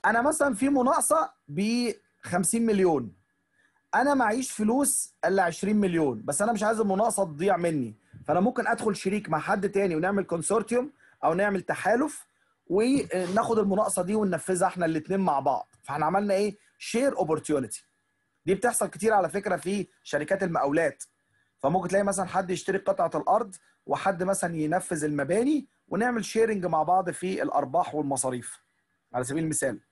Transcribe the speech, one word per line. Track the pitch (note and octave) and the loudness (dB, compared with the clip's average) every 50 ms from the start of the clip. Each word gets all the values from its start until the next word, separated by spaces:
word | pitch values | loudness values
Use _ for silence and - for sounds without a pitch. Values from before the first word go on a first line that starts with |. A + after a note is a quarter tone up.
| - | 2
انا | F#3+ G#3+ A#3 | 2 2 4
مثلًا | A#3+ D4 D#4 - D4 C#4+ B3 | 2 2 2 2 0 0 0
في | G3 C4 C#4 | 0 0 2
مناقصه | C#4+ C4+ B3 B3+ D#4+ D#4 - - D4 D#4+ D#4 - - _ _ - | 2 4 4 4 2 2 2 2 2 2 2 -2 -6 _ _ -8
ب | C#3+ D#3+ G3+ G#3+ A#3 A#3+ A#3+ A#3 - - _ _ _ _ | -4 -2 0 0 0 0 0 -2 -4 -6 _ _ _ _
خمسين | - - E3+ F3+ F#3 - - A#3 A#3 | -8 -2 -2 0 0 0 0 2 2
مليون، | A3+ G#3+ G3 F#3+ F3+ D#3+ C#3 A#2+ G2 - _ _ _ _ _ _ _ _ _ _ _ _ _ _ _ - | 2 4 4 4 4 4 2 -2 -4 -12 _ _ _ _ _ _ _ _ _ _ _ _ _ _ _ 0
انا | G#3 B3 C#4+ C#4+ | 2 4 4 4
معيش | C4+ A#3+ G#3 G#3+ B3+ C4 - | 2 2 2 0 -2 -4 -6
فلوس | - - G#3+ G#3+ A#3 C4+ C#4+ - - - - - _ _ - | -4 -2 0 2 2 2 2 0 0 -2 -4 -8 _ _ -2
الا | E3 F#3+ G3 | 2 2 2
عشرين | F#3 E3+ D#3+ - - G3 G#3+ | 2 2 0 -2 -2 0 2
مليون، | G#3+ G3+ F3+ F3 E3+ D#3 C#3 A#2+ G#2+ - | 2 2 2 2 2 2 0 0 -2 -4
بس | - C#3+ - | -4 -2 0
انا | G3+ A3 | 0 0
مش | A#3+ G3+ | 0 0
عايز | G#3+ G#3+ A#3 G#3+ | 0 0 2 2
المناقصه | A3 G3+ F#3+ F#3+ A3 A#3+ - - G3 | 2 0 2 2 2 0 2 0 -2
تضيع | E3+ D3+ C#3+ F3 G3 F#3 | -2 -2 -2 0 2 2
مني، | E3+ F3 E3+ D#3+ D3 B2 A2 G#2+ _ _ _ - E3 - | 2 2 0 0 0 -2 -4 -8 _ _ _ -20 -14 -4
فانا | - D3+ F3 | 0 2 2
ممكن | F#3+ A#3+ B3+ B3+ A3 | 2 2 0 0 -2
ادخل | G#3 A#3 A3+ - A3 G3 | -2 -2 0 0 -2 -2
شريك | - - F#3+ G3 G#3+ G3+ - | -2 -2 -2 -2 -2 -2 -2
مع | D#3 D3+ | -4 -2
حد | C#3+ E3 G3+ G#3 F#3+ G3 | 0 -2 -2 0 0 0
تاني | - G3 G3+ F#3+ E3 | 0 0 0 2 0
ونعمل | D#3 E3 F#3 G3+ G3 F3+ | 0 0 0 0 0 -2
كونسورتيوم | - F3 E3+ D#3 - G3 A3+ G#3+ - A#3 A#3+ B3 D4 - _ _ - _ _ - | -2 -4 -4 -2 0 0 0 0 0 -2 -2 -2 -2 -10 _ _ -20 _ _ 0
او | D3 E3 | 0 2
نعمل | F#3 G3+ G#3 G3+ F#3 | 2 2 2 0 -2
تحالف | F3 - D3+ - - F#3 G#3+ A#3+ D4 D4+ - - - _ _ _ _ _ _ _ _ | -2 -4 -4 -2 2 2 2 2 2 -2 -4 -12 -20 _ _ _ _ _ _ _ _
وناخد | _ E3+ G3 A3 B3+ C#4 C#4 - - - F#3 F#3 F3 F#3 A3 A#3 A#3 A#3 G#3+ | _ 0 2 2 4 2 2 0 -2 -4 -4 -4 0 0 0 0 2 0 2
المناقصه | G3+ G3 F#3+ F#3+ G#3+ - - G3 | 2 2 2 2 0 0 0 -2
دي | F3 F3 G#3+ | -2 -2 0
وننفذها | A3 G#3+ G3 F3 D#3 - - F#3 F3 F#3 F3+ | 0 0 0 -2 -2 -2 -2 0 2 2 0
احنا | - F3+ F3 | 0 0 -2
الاتنين | E3 D#3+ D#3 D#3 D#3 F#3 G3 | 0 0 -2 -2 -2 -2 0
مع | F#3+ F3 D3 C3+ | 2 2 0 2
بعض. | C3 C#3+ B2+ - - _ _ _ | 2 0 0 0 -4 _ _ _
فاحنا | _ - C#3 D3 D3+ | _ -8 -4 -2 0
عملنا | D#3 F3+ G3 G#3 G3+ G3 | 2 2 2 2 2 2
ايه؟ | F#3+ G#3 G#3+ G3 - _ _ _ _ | 2 0 0 -4 -8 _ _ _ _
شير | - - - A3+ C4+ C#4 A3 - | -12 -4 -2 0 2 2 0 0
اوبورتيونيتي. | F#3 D#3 D#3+ D3+ - - D3+ C#3 B2+ G#2+ - - _ _ _ _ _ _ _ _ _ _ _ _ _ | 0 0 0 -2 0 -2 -2 0 0 -4 -8 -14 _ _ _ _ _ _ _ _ _ _ _ _ _
دي | D#3 G3 | -2 -2
بتحصل | G3 - A#3+ A3+ - G#3+ | 2 2 0 0 0 -2
كتير | F#3+ - D#3 F#3 A3 | -4 -4 -2 0 2
على | A3 G3+ F#3 D#3 | 4 4 2 2
فكره | - G3+ G3 G#3 F#3 | -2 -4 -2 -2 -4
في | D#3 - F3+ G3 G#3 F3 - _ _ | -2 -2 -4 -4 -4 -4 -8 _ _
شركات | _ - - D3 D3 D3 F#3+ F#3+ | _ -4 -4 -4 0 0 -2 -2
المقاولات، | F#3+ F3 E3 C#3+ B2 C#3+ C#3+ E3 E3 D3 - _ - _ _ _ _ _ _ _ _ _ _ _ | 0 -2 0 0 0 2 2 2 2 0 -2 _ -18 _ _ _ _ _ _ _ _ _ _ _
فممكن | - C3+ D#3+ F#3 F3+ F3 | -2 0 0 0 0 0
تلاقي | F#3 G3 G3+ | 0 0 2
مثلًا | G3+ G3 F#3 F#3+ | 0 0 -2 -4
حد | F3 - F3+ G3 F3 | -2 -2 -2 -2 -2
يشتري | F#3 D#3 - - F#3 F#3+ | -4 -4 -2 -4 -4 -2
قطعه | - - F#3+ - F3 E3 - | 0 -2 0 0 0 -2 -2
الارض | D#3 C#3 - F3+ A3 A#3+ G3 - - _ _ _ _ _ | -2 0 2 2 2 2 -2 -10 -20 _ _ _ _ _
وحد | - C#3 C3+ - G3 G3 E3+ | -4 -4 -2 0 -2 -2 0
مثلًا | F#3 F#3 G3 F#3+ - E3+ E3+ | -2 -2 -2 -2 -2 -4 -2
ينفذ | D#3+ D3+ D3+ E3 F#3 F#3 - F3+ D#3 D3 | -2 -2 0 0 -2 -2 -2 -6 -4 -2
المباني | D3+ D3+ D3 C#3 C3+ F3 G#3 B3 C#4 D#4 C#4+ C4 _ _ _ _ _ | -2 -2 -2 -2 0 0 0 2 2 2 0 -2 _ _ _ _ _
ونعمل | - F#3+ A3+ B3 B3 A3+ G3 | -4 -2 0 0 0 -2 -6
شيرنج | - - A3 A3+ A3 A3 G3+ F3 | -2 0 2 2 2 2 -2 -2
مع | F3+ E3 D#3 | 0 0 0
بعض | D#3 D#3+ F3+ F#3 F#3 F3 | 2 4 4 2 2 0
في | E3 - - F#3 F#3+ - | -6 -6 -6 -4 -4 -2
الارباح | C3+ C3+ - C#3+ C#3+ B2+ C3+ E3 - - - | -4 0 0 0 -2 2 0 0 0 0 -2
والمصاريف | D3+ D3 C#3 C#3 C3 - C3 B2+ B2 A#2+ - - - _ _ _ _ _ _ _ _ _ _ - | -4 -2 -2 -2 -2 -2 -4 -4 -6 -8 -12 -18 -20 _ _ _ _ _ _ _ _ _ _ -6
على | B2 B2+ | -6 -4
سبيل | A#2+ C3+ D#3+ E3 | -4 -4 -2 -2
المثال. | D#3+ D3+ - - C3 A#2 D#3 _ _ | -2 -2 -2 -2 -4 -4 -6 _ _